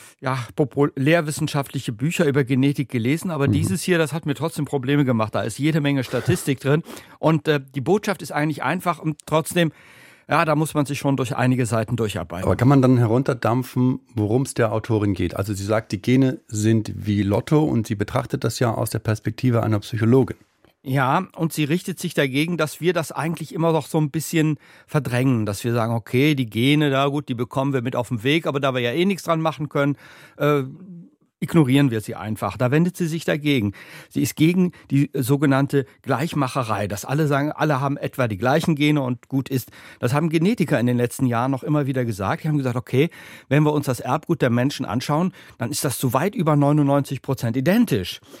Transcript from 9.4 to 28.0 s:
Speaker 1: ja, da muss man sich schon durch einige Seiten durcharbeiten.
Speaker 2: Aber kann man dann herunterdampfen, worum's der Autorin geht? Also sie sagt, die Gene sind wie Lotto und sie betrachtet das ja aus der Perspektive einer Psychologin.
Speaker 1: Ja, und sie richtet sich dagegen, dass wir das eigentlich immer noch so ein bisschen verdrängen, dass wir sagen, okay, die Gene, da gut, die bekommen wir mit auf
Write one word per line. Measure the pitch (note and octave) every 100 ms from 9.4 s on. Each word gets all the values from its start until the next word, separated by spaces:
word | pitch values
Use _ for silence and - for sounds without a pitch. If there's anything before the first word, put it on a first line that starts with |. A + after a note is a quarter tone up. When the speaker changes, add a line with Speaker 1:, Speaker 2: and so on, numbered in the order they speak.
| - F3+ D#3+ - - - - - -
Speaker 1:
ja, | D3 D#3+
da | D3+
muss | D#3
man | D3+ C#3+
sich | C#3
schon | C#3+ C3+
durch | B2 B2+
einige | B2+ B2+ A2+
Seiten | A#2 A2 A#2+
durcharbeiten. | G#2+ F2+ E2 E2+ F#2+
Speaker 2:
Aber | F#2+
kann | B2
man | C#3
dann | B2+ B2
herunterdampfen, | A2 B2 C#3 B2 A2 B2 B2 B2+ B2+ - -
worum's | A2 G#2 B2+ C3+
der | - A2
Autorin | A2 - G#2+ G#2
geht? | F#2 F2 -
Also | G2+
sie | G2
sagt, | G2 A2 -
die | G2
Gene | A#2+ C3 C3 - -
sind | G#2 G#2+ A2+ G#2 F#2+
wie | G2 G#2
Lotto | G2+ G2+ - D3+
und | D3+ A#2 G#2+
sie | G#2
betrachtet | G#2 B2+ B2 C3+
das | A#2 -
ja | A#2+
aus | A2+ A2+
der | A2+
Perspektive | - G#2+ A2 - B2+ A#2
einer | A2 G#2+
Psychologin. | - A2 A2 C3 - - _ _ _ _
Speaker 1:
Ja, | C3+ C#3 B2+ E3+ F#3 -
und | E3
sie | D#3
richtet | C#3+ F3+ - -
sich | F3
dagegen, | - C#3 C3+ E3 E3
dass | D3+ -
wir | E3
das | F3 -
eigentlich | - D#3+ D#3 D#3
immer | E3 E3
noch | D#3+ -
so | D#3+
ein | D3+
bisschen | D#3+ - E3 D#3 D3 - - _
verdrängen, | D3+ B2 B2 C3 A#2
dass | G#2 G2
wir | A#2
sagen, | A#2 A2+
okay, | A#2 - B2 D3+ C#3
die | A2+
Gene, | G#2 C3+ D3+ D3
da | C3+ C#3+
gut, | C#3+ -
die |
bekommen | A#2 B2 C#3 C#3
wir | C3
mit | A#2+
auf | B2